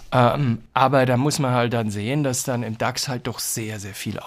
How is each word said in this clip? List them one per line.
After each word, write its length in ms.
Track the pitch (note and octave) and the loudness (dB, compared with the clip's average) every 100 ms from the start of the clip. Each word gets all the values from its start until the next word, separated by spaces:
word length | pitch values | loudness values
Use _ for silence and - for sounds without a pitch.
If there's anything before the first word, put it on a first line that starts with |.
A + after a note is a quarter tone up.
| - | 0
Ähm, 460 | B2+ A#2+ C#3+ C3+ A2+ - B2 | 4 4 4 0 -2 -2 2
aber 320 | C3 C3+ B2+ | 4 6 4
da 100 | B2 | 4
muss 220 | D3 D3 | 2 2
man 140 | C3+ | 2
halt 200 | B2+ A#2+ | 2 2
dann 160 | A#2 G#2+ | 0 -2
sehen, 340 | G2+ G#2+ D3 | -2 -2 0
dass 200 | C#3 A#2+ | 0 -2
dann 180 | - A#2+ | -2 -4
im 160 | A2 A2 | -4 -2
dax 300 | A#2+ B2+ - | -2 -2 -4
halt 180 | B2 B2 | -4 -6
doch 140 | - | -6
sehr, 400 | - B2 G#2+ G#2+ | -6 -6 -6 -8
sehr 160 | G2 G2 | -12 -10
viele 280 | A2+ G2+ | -8 -8